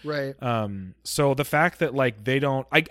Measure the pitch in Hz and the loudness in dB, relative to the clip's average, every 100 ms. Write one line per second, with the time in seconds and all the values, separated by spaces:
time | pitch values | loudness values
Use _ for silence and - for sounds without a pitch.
0 | 147 147 135 139 127 117 107 98 92 - | -8 -6 -6 -6 -4 -2 -4 -6 -12 -14
1 | - - 139 131 - 151 170 - 160 135 | -6 0 2 2 0 2 2 2 0 2
2 | 131 107 107 135 143 135 131 151 160 | 0 0 0 0 0 -2 0 2 4